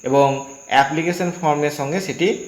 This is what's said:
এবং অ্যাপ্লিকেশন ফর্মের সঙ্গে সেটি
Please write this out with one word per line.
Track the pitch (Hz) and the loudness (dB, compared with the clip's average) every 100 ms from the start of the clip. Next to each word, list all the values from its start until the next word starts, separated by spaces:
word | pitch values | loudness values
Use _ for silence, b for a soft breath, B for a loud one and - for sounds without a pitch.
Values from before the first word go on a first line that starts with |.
| 127 | 2
এবং | 139 139 135 - - - | 4 4 2 -8 -16 0
অ্যাপ্লিকেশন | 135 139 156 165 180 175 170 | 2 2 0 -2 -2 -4 -2
ফর্মের | 160 147 147 147 | 0 2 0 -2
সঙ্গে | 139 180 185 | -4 -4 -4
সেটি | 131 180 - | -2 0 -2